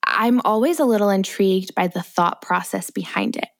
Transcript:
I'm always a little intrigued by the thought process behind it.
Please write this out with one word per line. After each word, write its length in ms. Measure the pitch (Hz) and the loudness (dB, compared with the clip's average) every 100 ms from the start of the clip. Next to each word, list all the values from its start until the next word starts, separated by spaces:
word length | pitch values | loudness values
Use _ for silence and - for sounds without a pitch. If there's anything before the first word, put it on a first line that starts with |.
I'm 360 | - 60 226 247 | -2 0 2 2
always 360 | - 220 262 330 | 2 2 2 2
a 40 | |
little 260 | 277 220 202 | 2 4 2
intrigued 640 | 196 190 - 196 190 185 | 2 0 0 2 2 -2
by 120 | - 185 | -2 -2
the 160 | 175 | -2
thought 400 | 175 - 170 - | -6 0 0 -2
process 480 | - 180 185 196 180 | -4 -4 -2 -8 -6
behind 460 | - 180 - - - | -8 -6 -4 -4 -4
it. 120 | - _ | -10 _